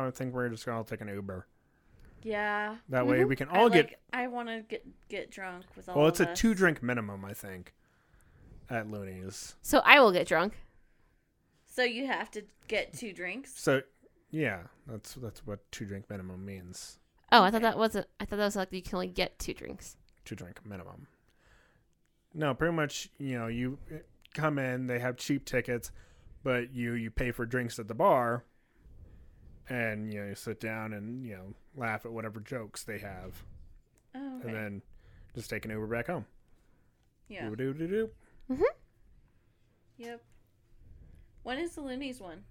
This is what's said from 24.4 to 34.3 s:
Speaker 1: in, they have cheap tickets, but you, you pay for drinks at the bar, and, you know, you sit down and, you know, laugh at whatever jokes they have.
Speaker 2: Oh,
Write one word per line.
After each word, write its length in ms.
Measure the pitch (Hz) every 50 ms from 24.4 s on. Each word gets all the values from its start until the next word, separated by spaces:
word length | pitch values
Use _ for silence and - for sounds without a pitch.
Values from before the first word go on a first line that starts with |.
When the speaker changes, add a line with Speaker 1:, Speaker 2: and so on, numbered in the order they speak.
| 151 156 151 139
Speaker 1:
in, 280 | 131 127 127 127 131
they 120 | 123 123 120
have 180 | 120 127 123 -
cheap 260 | - - 147 139 -
tickets, 480 | - - 123 117 - 123 120 - - - - - - - - - - - - -
but 320 | 139 127 123 120 127 135
you, 200 | 123 120 120 117
you 160 | 120 113 113
pay 200 | - - 135 123
for 140 | 117 - 120
drinks 340 | 113 123 127 120 117 - -
at 100 | 113 101
the 60 | 110
bar, 520 | 117 165 202 165 131 120 117 117 120 - _ _ _ _ _ _ _ - - - - - - - - - - - - - - - - - -
and, 420 | 131 123 117 113 107 107 107 110
you 80 | 107 104
know, 80 | 101 101
you 60 | 98
sit 240 | - - 120 110 -
down 360 | - 113 110 110 110 110 107
and, 320 | 104 101 110 120 127 131
you 80 | 117 101
know, 180 | 92 92 98 113 - - - -
laugh 300 | 143 123 113 110 104 -
at 60 | 117 117
whatever 280 | 113 110 110 104 113
jokes 440 | 104 - 135 123 113 104 - - -
they 140 | - 110 98
have. 440 | 104 101 95 92 92 92 90 - - - - - - - - - - _ _ _ _ _ -
Speaker 2:
Oh, 240 | 262 277 277